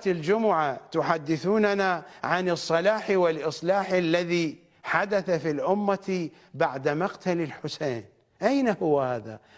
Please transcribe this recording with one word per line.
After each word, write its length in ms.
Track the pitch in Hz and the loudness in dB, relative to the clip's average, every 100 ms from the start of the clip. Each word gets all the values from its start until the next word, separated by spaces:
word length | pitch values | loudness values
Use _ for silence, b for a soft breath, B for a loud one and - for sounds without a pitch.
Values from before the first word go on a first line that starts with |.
| 196 | -2
الجمعة 720 | 175 151 214 220 170 147 123 - | 0 2 2 4 2 2 -2 -4
تحدثوننا 1120 | 165 147 165 147 160 170 214 208 202 190 175 B B | -2 0 0 0 -2 0 2 2 2 0 -2 B B
عن 260 | - 170 180 | -2 0 0
الصلاح 600 | 170 - 165 185 214 214 | -2 0 2 2 0 0
والإصلاح 800 | 190 175 160 151 143 165 196 190 | 2 2 2 -4 -2 0 0 2
الذي 720 | 190 170 170 175 175 165 - _ b | 0 2 2 2 0 -2 -4 _ b
حدث 460 | - 160 202 202 185 | -2 0 0 0 0
في 220 | 165 151 | -2 0
الأمة 800 | 147 139 202 202 196 196 185 165 b b | -2 0 0 0 -2 -2 -4 -4 b b
بعد 360 | 135 160 131 135 | -2 -2 0 -2
مقتل 520 | 147 190 - 185 170 | 0 -2 -4 -2 -2
الحسين. 640 | 156 - 151 - 151 117 101 _ _ - | -2 -6 -10 -6 -4 -4 -8 _ _ -4
أين 280 | 196 277 254 | 0 2 2
هو 320 | 185 175 143 | 0 2 2
هذا 380 | 131 120 110 107 b | 0 -4 -8 -14 b